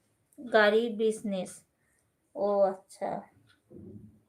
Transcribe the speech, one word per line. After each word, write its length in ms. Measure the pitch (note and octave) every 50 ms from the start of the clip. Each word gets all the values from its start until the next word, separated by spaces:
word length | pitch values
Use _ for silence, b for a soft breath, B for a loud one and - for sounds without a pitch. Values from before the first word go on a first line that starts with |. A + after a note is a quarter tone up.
| _ _ _ _ _ _ _ -
গাড়ি 440 | C4 A#3 A#3 A3 G#3 G#3 G#3 A3 A#3+ A#3 G#3
বিজনেস, 580 | G#3 A3+ A3 G#3+ G#3+ - G3+ G3 F#3 F3+ - - - _ _ _ _ _ _ _ _ _ _ _ _ _ _ -
ও 120 | F#3+ G3 G3+ G3+ G3+ G3
আচ্ছা। 440 | F#3+ F#3+ - - - - - G3 G3 - G3 - - _ _ _ _ _ _ _ - - - - - - - - - - _ _